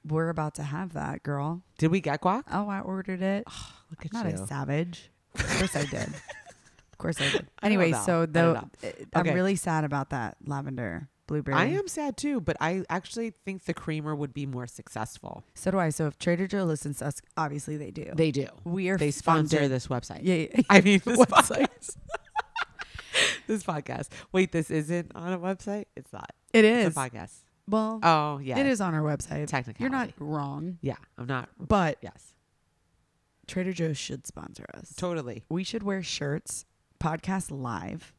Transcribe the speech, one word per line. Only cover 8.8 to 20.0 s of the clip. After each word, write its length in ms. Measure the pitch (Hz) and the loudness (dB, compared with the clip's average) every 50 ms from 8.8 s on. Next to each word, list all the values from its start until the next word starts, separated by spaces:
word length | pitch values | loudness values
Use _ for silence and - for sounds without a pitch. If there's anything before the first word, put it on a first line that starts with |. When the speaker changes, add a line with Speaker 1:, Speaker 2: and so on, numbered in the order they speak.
| - | -10
Speaker 1:
uh, 80 | - - - - - - | -10 -10 -10 -16 -2 0
I'm 80 | 160 | 2
Speaker 2:
Okay. 120 | 175 165 147 | 2 4 4
Speaker 1:
really 220 | 180 185 196 196 | 4 4 2 2
sad 260 | 170 - 175 165 156 151 | 0 0 0 0 0 0
about 280 | 143 147 139 139 - | 0 -2 -2 -4 -4
that 260 | - 131 113 101 - _ - | -4 -4 -4 -6 -8 _ -8
lavender 640 | - 143 139 143 139 135 131 120 98 85 - 143 - _ _ _ | -6 -6 -6 -6 -6 -6 -6 -6 -6 -6 -8 -10 -12 _ _ _
blueberry. 300 | - 151 151 - 139 135 | -4 -4 -2 -2 2 2
Speaker 2:
I 80 | 151 196 | 2 2
am 220 | 262 349 403 403 349 | 2 0 0 -2 -4
sad 260 | - 320 294 285 247 | -4 -4 -4 -4 -4
too, 240 | - - 294 285 240 | -4 -2 -2 -2 0
but 160 | 160 175 156 - | 0 -2 -2 0
I 220 | 151 160 180 190 180 - | 0 -2 0 -2 -4 -4
actually 420 | 165 190 180 - - 233 233 226 - _ _ | -4 -6 -6 -6 -8 -6 -6 -6 -8 _ _
think 220 | 196 190 185 - | -10 -10 -6 -6
the 80 | - 170 | -6 -6
creamer 420 | - - - 156 156 147 151 156 | -4 -4 -4 -4 -4 -2 -4 -4
would 180 | 143 147 135 - | -4 -4 -6 -6
be 120 | 143 143 | -6 -6
more 220 | 139 127 123 123 | -6 -6 -6 -8
successful. 760 | 120 - - - - - 110 110 - - - - - 50 - - _ _ | -10 -12 -18 -20 -12 -8 -6 -6 -6 -8 -14 -14 -12 -12 -14 -16 _ _
Speaker 1:
So 180 | - - 180 | -4 -2 0
do 80 | 185 196 | 2 2
I. 100 | 175 156 | 2 0
So 180 | 151 - 160 | 0 0 -2
if 100 | 147 - | -2 -2
Trader 300 | _ - 180 175 170 190 | _ 0 0 2 2 0
Joe 160 | 185 - 202 190 | -2 0 0 0
listens 360 | 165 156 147 - 147 143 - | 0 0 -2 -4 -6 -6 -4
to 80 | - | -4
us, 140 | 147 - - _ _ _ | -6 -6 -6 _ _ _
obviously 400 | - 160 143 143 147 - - 151 | -4 -4 -2 -4 -6 -8 -8 -8
they 160 | 147 147 92 | -8 -8 -10
do. 140 | 95 165 - - - | -10 -12 -10 -4 2
Speaker 2:
They 160 | 156 165 156 | 4 4 4
do. 160 | 127 139 135 - - - - | 4 0 -2 -4 -8 -12 -6
Speaker 1:
We 240 | 170 170 190 185 180 | -4 -2 0 0 0
are 80 | 190 | 2
Speaker 2:
They 140 | 180 151 147 | 2 2 0
sponsor 460 | 143 - - - 165 156 156 151 160 | 0 0 4 4 6 6 6 4 4
Speaker 1:
funded. 140 | 156 143 135 | 4 4 2
Speaker 2:
this 160 | 131 127 - | 2 0 -2
website. 320 | - 135 120 | -2 -4 -4